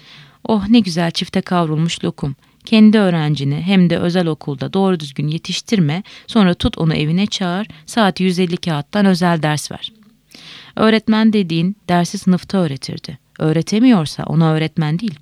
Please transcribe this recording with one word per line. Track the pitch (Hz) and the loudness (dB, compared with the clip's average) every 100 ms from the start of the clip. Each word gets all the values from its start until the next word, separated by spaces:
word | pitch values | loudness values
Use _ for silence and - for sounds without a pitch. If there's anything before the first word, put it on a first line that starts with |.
| - - - _ - | -20 -20 -20 _ -2
"Oh, | 220 202 | -2 4
ne | 240 | 2
güzel | 185 165 170 | 4 -2 -2
çifte | - 180 190 | -2 -4 -6
kavrulmuş | - 180 160 156 170 - | -2 -2 0 0 -2 -2
lokum. | 170 - 143 135 _ _ | -6 -6 -8 -8 _ _
Kendi | - 220 214 220 | 0 6 6 6
öğrencini | 190 170 151 147 139 147 | 2 0 -2 -2 -2 -4
hem | 170 196 175 | 0 2 4
de | 170 | 2
özel | 175 180 165 | 0 0 -2
okulda | 151 - 135 131 | -4 -6 -8 -4
doğru | 196 190 175 | 0 0 0
düzgün | 143 147 151 | -4 -6 -6
yetiştirme, | 160 - - - 208 147 170 - - - | -6 -6 -10 -2 0 0 -2 -8 -20 -4
sonra | 233 185 | 2 2
tut | 180 240 - | 2 -4 -2
onu | 160 | -2
evine | 156 151 175 208 | 0 -2 -2 -2
çağır, | - 180 180 214 - - | -4 -4 -4 -8 -14 -8
saat | 240 196 - | 0 0 2
yüz | 185 180 | -2 0
elli | 180 175 | -2 -2
kağıttan | 175 147 - 208 196 | -4 -6 -4 0 2
özel | 175 180 170 | 4 2 0
ders | 151 147 - | 0 -2 -6
ver." | - - _ _ _ _ - - - - - | -12 -14 _ _ _ _ -20 -20 -20 -14 0
Öğretmen | 220 220 - 214 220 | 2 2 2 2 4
dediğin | 208 170 165 180 202 - | 2 0 -2 -2 -4 -2
dersi | 175 175 202 | 0 0 -2
sınıfta | 190 180 - 196 | 0 0 0 -2
öğretirdi. | 165 135 - - - 139 _ - | -2 -4 -10 -12 -14 -18 _ -4
Öğretemiyorsa | 156 160 156 208 254 208 147 - | -2 0 0 2 4 4 0 -6
ona | - 156 160 | -2 2 2
öğretmen | 156 156 - 151 165 | 2 -2 -2 -2 -2
değil, | 220 - | -6 -4